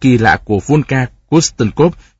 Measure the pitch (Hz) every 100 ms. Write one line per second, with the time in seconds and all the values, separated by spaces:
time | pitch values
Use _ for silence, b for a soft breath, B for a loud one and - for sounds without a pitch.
0 | 135 120 107 80 - 104 - 151 135 135
1 | 123 _ - 160 160 - 110 117 165 b
2 | b